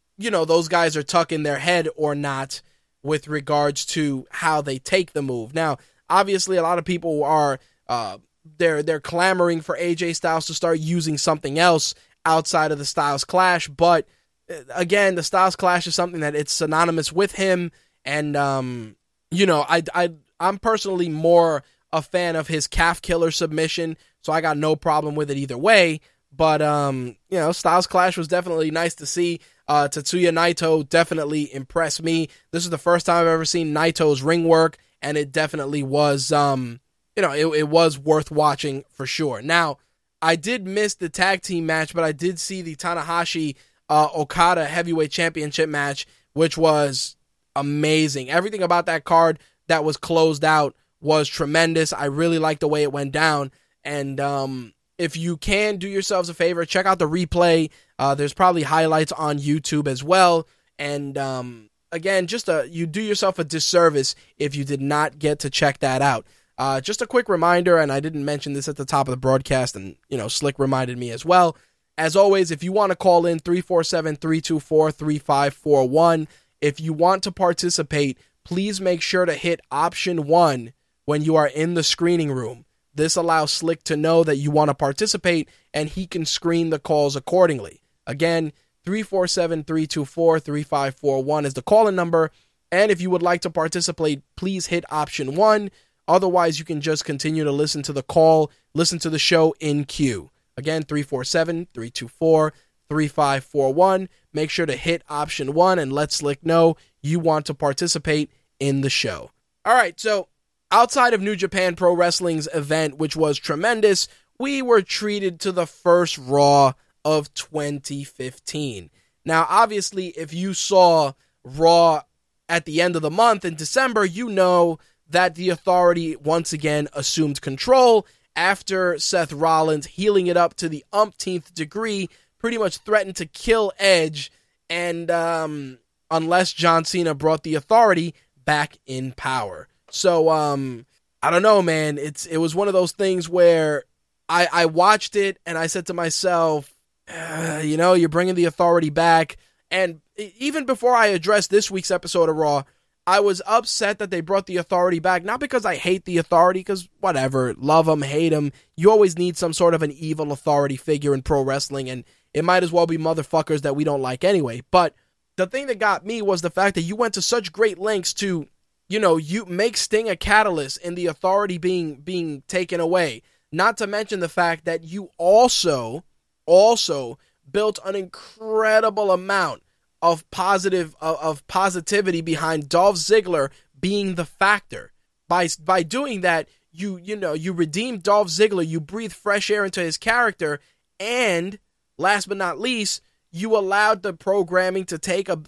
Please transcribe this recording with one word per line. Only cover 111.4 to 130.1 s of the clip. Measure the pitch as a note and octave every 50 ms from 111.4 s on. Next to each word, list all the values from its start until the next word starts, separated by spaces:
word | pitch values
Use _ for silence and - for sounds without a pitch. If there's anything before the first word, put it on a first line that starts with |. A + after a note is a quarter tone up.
| F#3+ F3+ - G3 F#3 F3+ E3+
Pro | - F#3 F3 F3+
Wrestling's | E3+ F3 F3 E3 - F#3 F3 E3 D#3 D3 D#3 -
event, | D#3+ C#3+ C#3+ D#3 D#3+ D#3+ D3+ C3+ D3
which | D#3 D3 -
was | D#3 D#3+ D3+ C#3+ -
tremendous, | - - D3+ D3+ F#3+ A#3 A#3+ A3 G#3+ G#3 F#3+ - - - - _ _ _ _ _
we | B3+ C#4 C#4+ C4+
were | C4 B3 A#3 G#3
treated | F3+ - - - G#3+ G#3 G#3 G#3 G3 F#3+ F3 D#3+
to | - G3
the | F3+ F3+ E3+ D#3+
first | - _ _ F3+ E3+ F3 F3 D#3+ - -
Raw | B2+ B2+ C#3 C#3+ C#3+ C#3+ C#3+ C#3 C#3 C3 C3 - _ _ _ _ _
of | D3+ D#3 D3+ C#3+ - _
twenty | - - - D#3 D3+ D3 D3 D3 C#3+ C#3 - C#3 C#3+ C#3
fifteen. | - - - C3 B2+ B2 - _ - - D3+ D3 C3+ A2 F#2+ E2+ - _ _ _ _ _ _ _
Now, | D#3+ D#3+ D#3+ E3 B2+
obviously, | F3 G#3 A#3 G#3+ G#3+ G3+ F#3+ - G3+ F#3+ F#3 F3
if | - D#3+ D#3+ C#3+ D#3
you | E3+ F#3 G3 F#3
saw | - - - G3 F#3 F3+ E3+ E3 D#3+ D3 C#3 C3 - _ _ _ _ _
Raw | B2+ C3 D3 E3 E3 E3+ E3+ E3+ E3 D#3 D3+ - _ _ _ _ _ _ _ _ -
at | E3+ E3+ -
the | E3 D3+ D#3+
end | F3 F3+ E3+
of | D#3+
the | D#3 D3+
month | D#3+ G3 C3+ E3+ F3+ G3 -
in | F3 E3
December, | D3+ D#3 - - C4+ C4 B3+ A#3 A3 G3+
you | F#3 E3 G3+ B3 A#3
know | G3+ F#3+ F#3 F3+ F3+ F3 F3 E3+ E3 - _ _ _ _ _ _
that | D3 F3 F#3 F3+ D#3+
the | E3+ F#3 F3+
Authority | F3 - - F#3+ F3+ F3+ F3 F3 F3 E3+ E3 D#3+ D3+
once | - C#3+ D3 D#3+ E3+ D#3+ - E3+
again | D3+ D3 D#3 D3+ D3+ D3 - -
assumed | C#3+ C#3 - - D#3 D#3 D3 C#3+ -
control | - D3 C3+ C3+ - B3 B3+ C4+ B3+ A#3+ A3+ G#3+ - - _ _ _ _ _
after | D#3 E3+ F#3+ G3 - - - F#3+ F#3 F#3 F3+ E3+ D3
Seth | - - G3 F3+ E3 C#3+ D#3
Rollins | C#3+ D#3+ E3 D#3+ D#3+ D#3+ D#3+ D#3 D3+ C#3 -
healing | - - G3 G#3